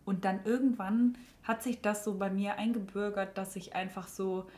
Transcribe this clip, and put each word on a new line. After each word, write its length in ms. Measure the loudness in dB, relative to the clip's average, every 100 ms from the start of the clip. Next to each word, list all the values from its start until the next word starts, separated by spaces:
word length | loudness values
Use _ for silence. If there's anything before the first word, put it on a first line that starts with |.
| -2
Und 180 | 0
dann 160 | 2 0 2
irgendwann 720 | 4 4 2 2 6 4 4 -12 -12
hat 180 | -4 -2
sich 180 | -2 0
das 240 | 0 0 -2
so 120 | 0
bei 120 | 0
mir 260 | 0 0 0
eingebürgert, 800 | 0 0 -2 -4 -2 -2 -2 -4
dass 200 | -6 -8
ich 180 | -6 -4
einfach 320 | -4 -6 -10
so 400 | -4 -2 -2 -6